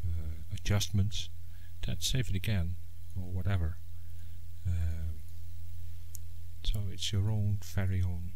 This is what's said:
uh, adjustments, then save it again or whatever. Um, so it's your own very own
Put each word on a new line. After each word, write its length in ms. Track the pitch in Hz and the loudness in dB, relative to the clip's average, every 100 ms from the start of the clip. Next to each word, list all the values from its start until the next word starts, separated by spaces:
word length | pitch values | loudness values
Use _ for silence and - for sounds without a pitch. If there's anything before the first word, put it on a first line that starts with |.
uh, 380 | 90 85 78 80 - | 0 0 -2 -2 -4
adjustments, 760 | 107 - 104 - 101 101 - - - - - - - - | -2 0 2 2 2 2 2 0 -2 -2 -4 -4 -2 0
then 140 | - | 0
save 300 | - 131 120 | 2 2 2
it 40 | |
again 420 | 98 - 101 85 90 - - - 95 | 2 2 0 0 0 -2 -2 -2 -2
or 140 | 90 | -2
whatever. 460 | 90 95 98 80 - - - - - - - - - | 0 2 2 0 0 -2 -2 0 -2 -2 -2 -2 -2
Um, 540 | 87 87 82 80 82 80 - - - - - - - - - - - - - - | 0 0 0 0 -2 -2 -2 -2 -2 0 0 0 0 -2 -2 -2 -2 -2 -2 2
so 160 | - 107 98 | 2 4 0
it's 200 | 98 - | 0 0
your 180 | 101 104 | 2 2
own 280 | 107 101 101 | 2 2 2
very 360 | - - 92 92 | 0 0 2 2
own 300 | 90 87 87 | 0 0 -2